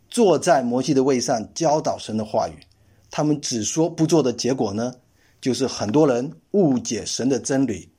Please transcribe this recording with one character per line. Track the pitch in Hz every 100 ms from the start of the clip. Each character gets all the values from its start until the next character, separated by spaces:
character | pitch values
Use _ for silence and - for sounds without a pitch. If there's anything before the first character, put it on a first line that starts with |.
| _
坐 | 240 202 147
在 | 180 143
摩 | 120 123
西 | 135
的 | 135
位 | 131 127
上 | 147 120 95 -
教 | 156 151
导 | 143 -
神 | - 110
的 |
话 | 107 113 90
语， | 78 _ _ _ _ _
他 | -
们 | 151 147
只 | - 117
说 | 104 160 165
不 | 165 160
做 | 165
的 | 127
结 | 113 120
果 | 135 107
呢， | 104 123 - _ _ _ _
就 | 135
是 | 120 123
很 | - 104
多 | 107 151
人 | 120 143 - _
误 | 202 156 123
解 | 107 104
神 | - - 123
的 | 123
真 | - 135 127
理， | 92 80